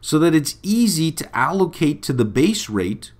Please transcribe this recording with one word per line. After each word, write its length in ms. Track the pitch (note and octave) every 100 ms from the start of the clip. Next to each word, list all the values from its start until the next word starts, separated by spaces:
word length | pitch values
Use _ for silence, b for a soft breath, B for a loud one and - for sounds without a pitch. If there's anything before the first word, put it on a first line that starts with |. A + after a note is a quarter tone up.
So 160 | - D3+
that 140 | E3
it's 220 | D#3+ C#3+ -
easy 480 | F#3 A3 A#3 D#3+ D#3+
to 260 | D#3 - -
allocate 640 | C3 F#3+ F3+ - D#3 D3
to 100 | -
the 120 | B2+ G#2+
base 440 | G2 E3+ A3 -
rate 420 | G#2 F2+ G#2+ - -